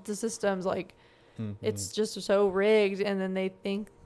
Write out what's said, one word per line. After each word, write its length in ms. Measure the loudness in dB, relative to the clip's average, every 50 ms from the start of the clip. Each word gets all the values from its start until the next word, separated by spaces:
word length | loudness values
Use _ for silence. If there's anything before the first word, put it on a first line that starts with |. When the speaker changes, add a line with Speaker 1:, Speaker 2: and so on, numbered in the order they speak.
| -8
Speaker 1:
the 120 | -8 -6
systems, 500 | -4 -4 -6 -4 -2 0 0 0 0 -2
like, 300 | -2 -2 -2 -4 -8 -12 _ -20 -20 _ _ _ -16 -10 -8
Speaker 2:
Mm-hmm. 240 | -8 -8 -6 -6 -4
Speaker 1:
it's 280 | -4 -4 -4 -6 -6
just 280 | -2 -2 -2 -2 -4 -4 0
so 240 | 2 4 4 4
rigged, 540 | 4 4 4 4 6 6 6 4 4 2 0
and 200 | -2 0 0 -2
then 140 | -2 -2 -2
they 140 | -2 -2 -4
think, 400 | -4 -6 -6 -4 -4 -4 -6 -10 -14 -16 -12